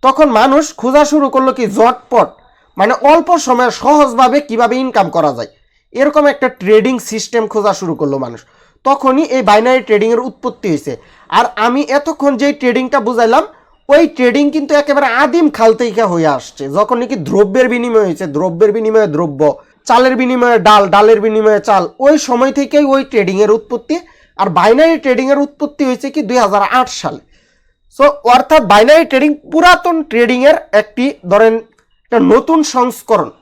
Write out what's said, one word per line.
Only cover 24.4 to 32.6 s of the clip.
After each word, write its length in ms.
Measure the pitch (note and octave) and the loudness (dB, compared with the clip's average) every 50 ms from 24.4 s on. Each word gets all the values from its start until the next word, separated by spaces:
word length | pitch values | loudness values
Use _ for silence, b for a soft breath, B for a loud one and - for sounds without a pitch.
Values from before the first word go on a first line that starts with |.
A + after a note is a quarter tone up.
| F#3+ G3 | -6 -2
বাইনারি 500 | E3 F3+ E3+ G#3 A#3 C4 D#4 E4 E4 D4+ | 0 0 2 2 4 4 4 2 2 0
ট্রেডিংয়ের 400 | - C4+ B3+ A3+ C4 C4 C#4 C#4+ | 0 -2 -2 -2 0 -2 0 0
উৎপত্তি 460 | C#4+ C#4+ _ _ D4 D4 D4 _ D4 | -2 -4 _ _ -8 -8 -4 _ -4
হয়েছে 260 | C4 B3+ B3 - C#4 | -4 -4 -6 -8 -8
কি 120 | C4+ D4+ C#4 | -6 -6 -6
দুই 160 | F#3+ B3 B3 | -2 0 0
হাজার 240 | A#3 G3+ F#3+ G3+ G3 | 0 0 0 -2 -2
আট 260 | - - B3+ B3+ - | 0 0 -2 -2 -2
সালে। 320 | - - - D#3 - - _ _ _ _ _ _ _ _ _ _ _ _ _ _ _ _ | -6 -10 -10 -10 -10 -10 _ _ _ _ _ _ _ _ _ _ _ _ _ _ _ _
So, 60 | C4+ | 0
অর্থাৎ 580 | C#4+ C#4+ C#4+ _ A#3 A#3+ F#4+ C4+ - D#4+ C4+ A#3 | 0 0 0 _ 2 2 2 2 2 2 2 4
বাইনারি 420 | F#3 G3 G#3 A3 B3 D4+ D#4+ E4 | 4 4 4 6 6 4 4 4
ট্রেডিং 300 | D#4+ - C4 C4+ D4+ D4 D4 _ - E4+ | 2 0 0 0 0 -2 -4 _ -4 -2
পুরাতন 500 | D#4+ E4+ F4 F4+ F4 - F4+ E4+ D#4+ D4+ | 2 4 4 4 4 2 -4 -4 -4 -4
ট্রেডিংয়ের 520 | - - A#3 A#3+ A#3 B3+ B3 B3+ C#4+ D#4 - - - - | -4 -2 -2 0 0 0 2 4 2 2 2 0 -2 -2
একটি, 400 | G#3 G#3 - _ - B3 C#4 C#4 - _ F3+ | -2 -2 -2 _ -4 -4 -4 -6 -8 _ -2
ধরেন, 260 | F#3 G3+ A3+ A3+ A3+ A3+ A3+ _ _ _ _ _ _ _ _ | 0 2 2 2 2 0 -6 _ _ _ _ _ _ _ _
একটা 140 | _ - A#3 | _ -2 0
নতুন 420 | - C4+ - B3+ - - D#4+ D#4+ | 2 2 2 2 2 2 0 0